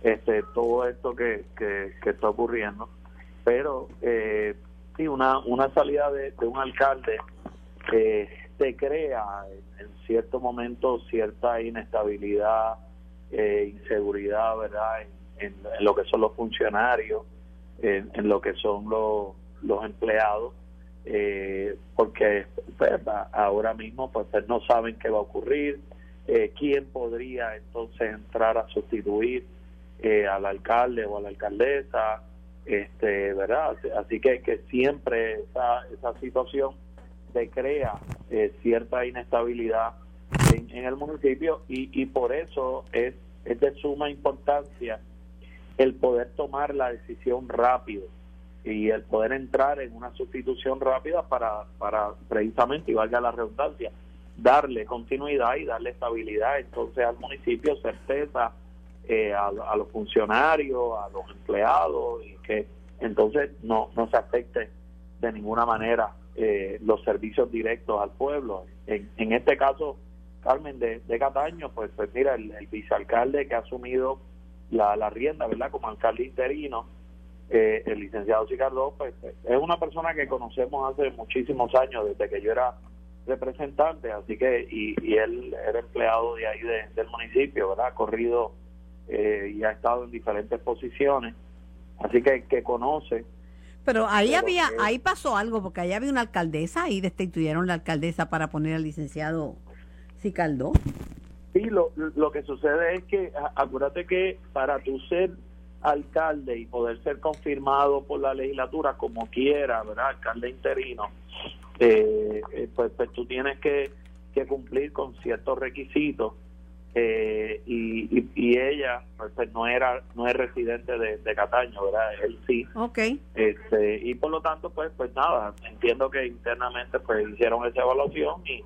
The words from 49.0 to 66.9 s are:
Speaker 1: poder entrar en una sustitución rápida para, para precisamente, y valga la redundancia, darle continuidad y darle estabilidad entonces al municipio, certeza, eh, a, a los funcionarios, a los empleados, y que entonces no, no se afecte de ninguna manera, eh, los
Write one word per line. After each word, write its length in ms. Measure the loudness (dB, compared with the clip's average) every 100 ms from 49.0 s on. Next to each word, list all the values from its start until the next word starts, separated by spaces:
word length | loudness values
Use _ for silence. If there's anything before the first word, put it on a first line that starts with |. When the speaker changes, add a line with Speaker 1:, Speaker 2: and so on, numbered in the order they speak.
Speaker 1:
poder 300 | 0 0 2
entrar 480 | 0 0 2 2 2
en 140 | -6
una 160 | -10 -14
sustitución 640 | -10 -8 -6 -4 -2 -2 0
rápida 420 | 2 0 0 -2 0
para, 360 | 0 0 -4 -10 -6
para 340 | -2 0 0 -4 -2
precisamente, 640 | 0 0 2 2 2 0
y 20 |
valga 260 | 2 2 2
la 100 | 0
redundancia, 600 | -2 -6 -2 -4 -4 -12 -12 -20 -20 -20 2
darle 480 | 6 6 4 -4
continuidad 720 | -4 -8 -4 -4 0 2 2 0
y 80 |
darle 260 | -4 -4 -6
estabilidad 680 | -4 -4 -4 -4 0 0 0
entonces 460 | -4 -6 -6 0
al 120 | 0 0
municipio, 580 | -10 -6 -2 0 0 0
certeza, 760 | -4 -8 -4 -4 -2 -2 -4 -4 -20 -20 -20 -18 -2
eh, 280 | 0 2
a, 140 | 2 0
a 280 | -2 -2 -2
los 140 | -2
funcionarios, 1000 | -6 0 0 4 4 6 4 2 0 0 -2
a 120 | -6
los 200 | -10 -12
empleados, 920 | -12 -2 2 4 4 2 0 -4 -6
y 100 | -12 -18
que 240 | -4 -4 -4 -12 -20 -6
entonces 500 | -4 2 4 4 -2 -6
no, 280 | 0 0 0
no 140 | -2 2
se 80 | 2
afecte 540 | 2 -2 -2 -6 -6 -12 -20 -20 -20 -4
de 120 | -4
ninguna 340 | -4 -2 2 2
manera, 480 | 2 2 2 2 -4 -16 -2
eh, 420 | 2 2 -2 -4
los 220 | 0